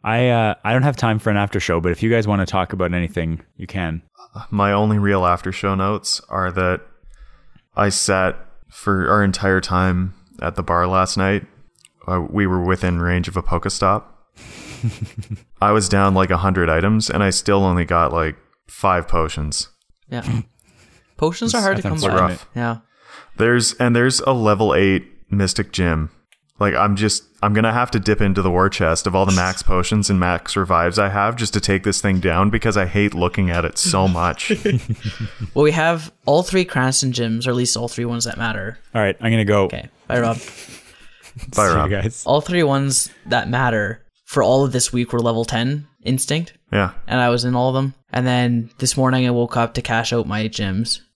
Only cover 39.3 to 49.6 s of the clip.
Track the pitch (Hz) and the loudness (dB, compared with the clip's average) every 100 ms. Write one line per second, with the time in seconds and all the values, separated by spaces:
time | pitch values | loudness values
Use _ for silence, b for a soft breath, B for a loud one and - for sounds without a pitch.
39.3 | 113 104 104 98 - - _ - 123 117 | 0 2 2 2 -4 -12 _ -4 0 0
40.3 | 117 - - - - - - - - - | -2 -8 -18 -20 -20 -20 -20 -20 -20 -20
41.3 | - - - 101 80 76 98 101 - - | -16 -6 0 2 2 0 -2 -4 -6 0
42.3 | 143 151 180 151 139 139 131 - - - | 0 0 0 2 0 0 -2 -4 -10 -4
43.3 | 120 107 117 127 113 104 110 - _ - | -4 -2 0 0 0 -4 -6 -16 _ -6
44.3 | 143 110 131 139 127 - 123 120 120 117 | 0 4 4 2 0 -2 -2 -2 -2 0
45.3 | 113 113 117 123 147 147 _ - 127 - | -2 -2 -2 -2 -4 -8 _ -4 -2 -2
46.3 | 151 165 _ _ 107 92 - - 127 123 | -4 -6 _ _ -2 -2 -4 -4 0 2
47.3 | 120 123 123 131 131 135 - _ - 127 | 2 0 0 0 0 -2 -6 _ -2 0
48.3 | 123 123 120 117 - 131 - 131 127 127 | 2 2 0 -2 -6 -4 0 2 2 2
49.3 | 120 120 123 | 0 0 0